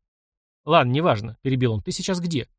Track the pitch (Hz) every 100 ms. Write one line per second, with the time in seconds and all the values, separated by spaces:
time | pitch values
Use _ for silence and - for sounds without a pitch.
0 | _ _ _ _ _ _ - 165 127 131
1 | 175 117 113 110 139 131 123 107 127 180
2 | 185 180 175 165 -